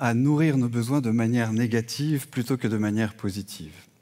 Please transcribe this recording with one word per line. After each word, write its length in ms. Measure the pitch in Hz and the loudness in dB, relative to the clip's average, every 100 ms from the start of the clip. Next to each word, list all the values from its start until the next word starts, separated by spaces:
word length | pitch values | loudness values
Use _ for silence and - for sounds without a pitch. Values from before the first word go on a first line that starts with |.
à 120 | 123 | 0
nourrir 420 | 117 139 151 160 135 | 2 4 4 4 2
nos 120 | 120 | 0
besoins 320 | 117 117 143 | 0 0 0
de 100 | 117 | 2
manière 420 | 117 113 120 113 | 2 2 2 0
négative 760 | 110 120 117 117 - 151 143 - | 0 0 0 -2 -4 -2 -2 -4
plutôt 280 | 127 117 127 | -4 -2 -2
que 100 | 113 | 0
de 100 | 107 | 0
manière 380 | 104 107 110 | 0 0 -2
positive. 580 | - 101 98 95 - 78 80 - _ | -4 -6 -6 -10 -12 -16 -18 -20 _